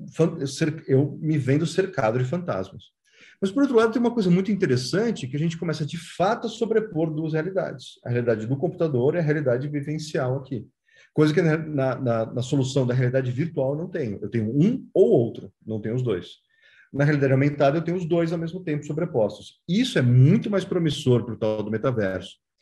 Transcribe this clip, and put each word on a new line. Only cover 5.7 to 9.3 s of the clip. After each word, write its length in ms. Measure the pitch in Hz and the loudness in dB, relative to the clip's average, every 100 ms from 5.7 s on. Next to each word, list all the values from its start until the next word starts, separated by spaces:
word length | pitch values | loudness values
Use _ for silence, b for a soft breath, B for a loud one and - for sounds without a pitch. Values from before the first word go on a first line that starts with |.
| 151 147 | -4 -6
de 120 | 165 | -8
fato, 500 | - - 185 233 226 | -10 -2 0 0 -4
a 20 | |
sobrepor 640 | - 214 220 214 151 165 | -4 0 2 2 0 -2
duas 200 | 151 160 | -2 -2
realidades. 640 | 156 165 190 151 131 - - - | -2 -2 -2 -4 -8 -16 -12 -4
A 40 | |
realidade 380 | 120 120 110 110 | 0 2 0 0
do 80 | 139 | -2
computador 600 | 170 170 165 131 131 175 | -2 -2 -2 2 2 2
e 20 | |
a 40 | |
realidade 460 | 151 | 2